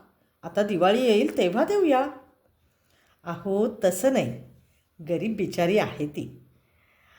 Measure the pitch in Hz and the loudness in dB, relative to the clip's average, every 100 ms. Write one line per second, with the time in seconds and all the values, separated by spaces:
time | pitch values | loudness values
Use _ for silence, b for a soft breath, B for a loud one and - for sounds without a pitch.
0 | _ _ _ _ 165 - 208 185 180 226 | _ _ _ _ -8 -2 -2 2 4 4
1 | 247 208 294 - 185 202 330 403 349 262 | 4 4 2 2 0 2 0 2 4 2
2 | 285 - - _ _ _ _ _ _ _ | 0 -6 -20 _ _ _ _ _ _ _
3 | _ _ 175 170 196 196 226 - 190 180 | _ _ -12 -8 -4 0 0 0 0 2
4 | 269 254 131 - - - _ _ _ - | 0 2 -2 -4 -14 -20 _ _ _ -16
5 | 156 170 208 202 175 - 170 208 139 - | -6 -4 -4 -4 -4 0 2 2 0 -4
6 | 147 - - - _ _ b b b b | -8 -8 -12 -14 _ _ b b b b
7 | b | b